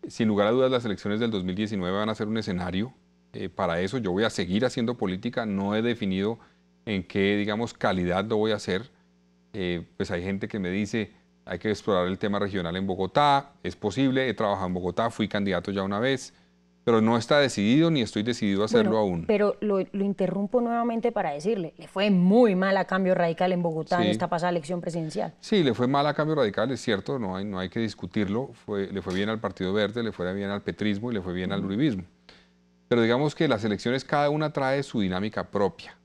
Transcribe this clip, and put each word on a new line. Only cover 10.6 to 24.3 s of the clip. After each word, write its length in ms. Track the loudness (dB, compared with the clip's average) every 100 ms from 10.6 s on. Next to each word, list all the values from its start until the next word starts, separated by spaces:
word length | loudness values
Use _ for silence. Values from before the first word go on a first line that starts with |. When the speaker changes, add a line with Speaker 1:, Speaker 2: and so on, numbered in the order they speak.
| -2
Speaker 1:
dice, 420 | -2 -2 -4 -4 -10 _ _ -12
"Hay 120 | -6
que 120 | -2
explorar 380 | -2 2 2 2
el 120 | 0
tema 180 | -2 0
regional 380 | -2 -2 -2 -2
en 100 | -4
Bogotá". 680 | -2 0 2 4 2 0 _
Es 140 | -10 -4
posible, 500 | -4 0 0 2 0
he 60 |
trabajado 340 | 0 0 0 -2
en 60 |
Bogotá, 360 | -2 -4 -2 -2
fui 200 | -2 -2
candidato 420 | 0 0 -2 -2
ya 120 | -4
una 180 | -2 -2
vez, 320 | 0 -2 -6 _ _ _ _ _ 2
pero 140 | 4
no 160 | 6 2
está 240 | 4 4
decidido 500 | 4 2 4 4 4
ni 120 | 2
estoy 220 | 0 -2
decidido 380 | -2 0 0 2
a 40 | 2
hacerlo 260 | 4 4
Speaker 2:
Bueno, 60 | 2
Speaker 1:
aún. 280 | 2 0 0
Speaker 2:
pero 300 | 2 2 0
lo, 180 | -2 0 -2
lo 100 | -2
interrumpo 560 | -4 0 -2 -2 -2 -2
nuevamente 540 | 0 -2 -2 0 -2
para 180 | -2 -4
decirle, 420 | -2 -2 -2 -4 -10
le 100 | -10
fue 220 | -2 4
muy 460 | 6 6 8 6 4
mal 200 | 2 2
a 80 |
Cambio 320 | 2 0 2 2
Radical 380 | 2 2 0
en 80 | 2
Bogotá 380 | 0 -2 0 2
en 40 |
Speaker 1:
Sí. 60 | 2
Speaker 2:
esta 180 | 2
pasada 220 | 0